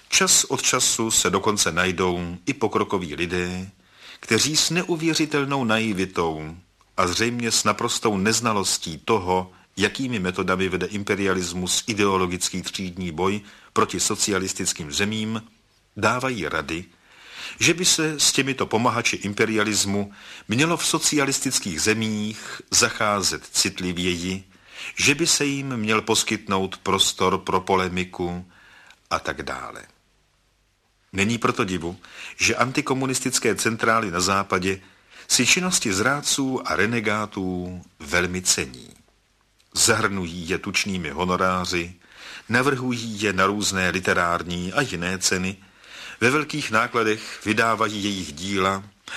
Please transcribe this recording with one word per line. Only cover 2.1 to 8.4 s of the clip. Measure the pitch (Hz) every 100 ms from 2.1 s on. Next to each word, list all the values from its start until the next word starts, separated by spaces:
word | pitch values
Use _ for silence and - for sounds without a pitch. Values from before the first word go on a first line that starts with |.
| 87 87 90 -
i |
pokrokoví | 135 107 107 104 98 85
lidé, | 71 87 90 90 90 95 - _ - - -
kteří | - 113 143 151
s | -
neuvěřitelnou | 165 170 170 165 156 151 147 139 139
naivitou | 117 110 110 95 92 - 82 78 78 85 - _ _ -
a | 92
zřejmě | 90 117 120 117
s | -
naprostou | 110 104 117 - 117 101
neznalostí | 101 113